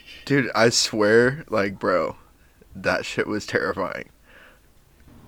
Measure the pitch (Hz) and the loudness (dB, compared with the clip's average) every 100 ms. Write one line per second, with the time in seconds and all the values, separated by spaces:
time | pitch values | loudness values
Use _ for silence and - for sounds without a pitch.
0 | - - - 139 117 104 117 - - 110 | -20 -16 -2 0 0 4 4 4 0 2
1 | 104 113 123 147 - 107 101 95 104 90 | 4 6 4 0 -4 -2 -2 -2 0 0
2 | 80 - - _ _ _ - 98 92 92 | -2 -6 -20 _ _ _ -20 -8 -2 -2
3 | - - 95 104 - - - 95 90 - | -4 -6 -4 -4 -4 -4 -2 -4 -6 -6
4 | - _ _ - - - _ _ _ _ | -14 _ _ -20 -20 -20 _ _ _ _
5 | - - | -20 -20